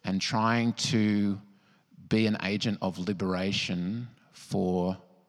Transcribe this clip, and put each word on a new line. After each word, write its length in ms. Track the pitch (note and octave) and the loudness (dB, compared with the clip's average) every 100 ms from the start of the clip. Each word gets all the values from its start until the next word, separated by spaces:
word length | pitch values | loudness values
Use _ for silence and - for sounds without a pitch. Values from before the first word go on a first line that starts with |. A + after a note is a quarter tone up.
and 160 | G#2 F#2+ | -2 -2
trying 540 | - A2 A2+ A#2 A#2 | 0 2 4 4 2
to 640 | A2 - A2+ G#2+ G#2 G2+ G2 - _ _ _ _ - G2 | 0 0 2 4 2 0 -2 -8 _ _ _ _ -20 0
be 160 | A2 A2 | 2 2
an 100 | G#2+ | 0
agent 320 | F#2 G#2 A2+ G2+ | -2 -2 -2 -2
of 160 | F#2+ E2+ | -4 -2
liberation 1080 | F2+ F#2 F#2+ F#2 F#2+ G2 - F2+ F2 A2+ A#2+ - _ | -4 -2 -2 0 0 -2 -2 -4 -2 -4 -8 -14 _
for 680 | - - G2 F#2 F2+ F2+ F#2+ - - | -20 -4 -2 0 2 0 -2 -10 -20